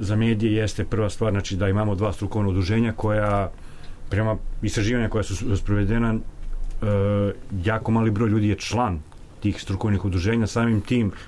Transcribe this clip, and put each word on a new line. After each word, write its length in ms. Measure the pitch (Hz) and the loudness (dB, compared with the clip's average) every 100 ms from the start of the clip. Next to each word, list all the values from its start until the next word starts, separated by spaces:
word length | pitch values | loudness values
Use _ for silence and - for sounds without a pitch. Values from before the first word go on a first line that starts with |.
za 160 | 98 104 | 0 2
medije 360 | 113 110 110 | 2 2 2
jeste 320 | 107 107 - | 2 0 -2
prva 260 | 101 113 104 | -2 0 0
stvar, 220 | - 110 | 0 0
znači 240 | 101 92 98 | 0 -2 0
da 120 | 98 | 2
imamo 260 | 101 107 | 2 2
dva 180 | 98 104 | 0 -2
strukovna 360 | - 101 107 101 | -2 -2 0 0
udruženja 440 | 92 87 110 117 | 2 2 2 2
koja, 580 | 110 110 107 104 101 92 - - - - - - | 0 0 2 2 2 0 -6 -12 -12 -12 -10 -4
prema 260 | 101 110 107 - - | -2 0 0 -4 -4
istraživanjima 480 | 110 120 104 123 113 | -2 0 2 2 0
koja 120 | 110 | 0
su 140 | 98 95 | -2 -2
s-, 240 | - 95 | 0 0
sprovedena, 540 | - 101 101 113 117 | 2 2 2 2 2
e, 20 | 110 - - - - - - 107 101 101 101 101 - - 98 | 0 -4 -8 -6 -4 -2 -2 0 2 2 2 0 -2 -6 -4
jako 260 | 92 110 113 | 0 0 2
mali 200 | 113 113 | 2 2
broj 180 | 104 113 | 2 2
ljudi 200 | 107 104 | 2 2
je 80 | 101 | 0
član 440 | - 107 123 82 - - - - | -2 -2 0 -2 -6 -16 -18 -4
tih 220 | 104 - | -2 -2
strukovnih 420 | - 95 113 98 | -4 -2 0 0
udruženja. 420 | 98 92 92 117 104 | 0 0 2 2 0
Samim 340 | 117 117 110 | 2 2 2
tim 320 | 101 123 107 - | 2 0 0 -2